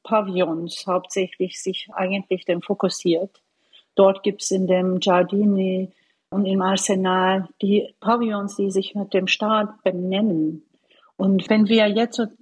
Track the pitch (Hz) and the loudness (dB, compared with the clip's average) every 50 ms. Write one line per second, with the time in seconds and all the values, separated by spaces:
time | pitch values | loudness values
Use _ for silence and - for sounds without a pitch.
0 | - - 226 214 202 190 185 180 180 160 160 165 170 165 - - - 190 180 180 | -6 -2 0 0 0 0 0 0 0 0 -2 -4 -6 -8 -10 -10 -4 -2 -2 -2
1 | - - - 196 185 180 - - 185 180 - - - 190 190 - - - - - | -4 -4 -4 -4 -4 -4 -4 -6 -6 -6 -6 -8 -8 -8 -8 -8 -10 -10 -6 -6
2 | 190 185 196 196 190 - 190 185 - - 175 175 - - 202 - - 180 - - | -4 -4 -4 -4 -4 -4 -6 -4 -2 -4 -4 -4 -2 -4 -4 -2 -2 -2 -2 -2
3 | - 180 165 165 190 196 _ _ _ _ _ _ _ _ _ _ _ _ - - | -2 0 0 0 -2 -6 _ _ _ _ _ _ _ _ _ _ _ _ 2 4
4 | 196 190 196 190 - 208 196 - - - 190 190 190 175 185 180 185 185 185 180 | 4 4 4 2 -2 -4 -4 -4 -4 -2 -2 0 2 2 2 2 2 0 0 0
5 | - 196 180 180 180 180 202 202 214 208 196 190 190 185 185 185 190 185 _ _ | 2 2 4 4 2 2 2 2 2 2 2 2 0 0 -2 -2 -4 -6 _ _
6 | _ _ _ _ _ - - 196 202 185 190 190 185 190 196 190 - - 202 190 | _ _ _ _ _ -6 -2 -2 0 0 2 2 2 2 0 0 0 0 0 0
7 | 190 185 185 185 185 185 190 190 185 - - - - 196 202 208 - - _ - | 2 0 2 2 2 2 2 0 -2 -6 -8 -4 0 2 2 2 0 -2 _ -6
8 | - 208 233 240 240 220 214 202 202 196 - - 196 196 190 190 190 - - 208 | -2 0 0 0 0 -2 -2 -4 -6 -6 -4 -4 -2 -2 0 -2 -2 -2 -4 -8
9 | 196 190 - 190 185 185 - - 214 208 220 214 208 208 - _ - 190 185 180 | -4 -2 -2 0 0 0 -2 -2 0 0 0 0 0 -2 -4 _ -4 -2 -2 -2
10 | 180 185 190 196 220 220 175 160 156 156 165 - - _ _ _ _ _ _ _ | -2 -2 0 0 0 0 0 0 -2 -2 -4 -8 -12 _ _ _ _ _ _ _
11 | _ _ _ - 196 196 196 185 170 - 220 214 214 196 226 220 214 208 196 220 | _ _ _ -2 0 2 2 2 2 2 4 4 4 4 4 4 4 4 2 0
12 | 233 233 - - 226 208 - _ | 0 -2 -2 -4 -4 -4 -6 _